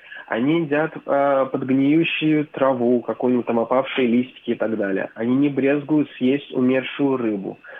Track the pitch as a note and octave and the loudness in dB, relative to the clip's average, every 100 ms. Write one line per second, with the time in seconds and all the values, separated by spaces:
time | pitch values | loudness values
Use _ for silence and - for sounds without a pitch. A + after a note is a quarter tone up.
0 | - - - A2 C3+ E3 D#3 D3 D#3 D3+ | -20 -16 -6 -2 0 0 0 0 -2 -4
1 | - C#3 C#3 C3+ C3 C3+ C3 C3+ C#3 D#3+ | -2 0 2 2 0 -2 0 2 4 4
2 | E3 - D#3 D3+ D3 - C3+ B2 A#2+ B2 | 2 0 0 0 -2 -2 0 2 2 2
3 | A2+ A2 B2 B2 A#2 A#2 A2+ B2+ C3 - | 0 -2 0 0 0 -2 0 0 0 0
4 | B2 A#2+ B2+ - - A2+ A2 G#2+ G2 G2 | 2 2 0 -6 -6 -4 -2 -2 -2 -2
5 | - - A#2 C3 D3 C3 C3+ D3 C#3 D3+ | -4 -4 0 2 2 2 2 0 2 0
6 | C3+ - B2+ C#3 - C3 B2+ C3 B2 - | 0 0 0 0 -2 0 2 2 -2 -2
7 | C#3 C3 A2+ G2+ G2 - - | 0 0 -2 -2 -6 -10 -16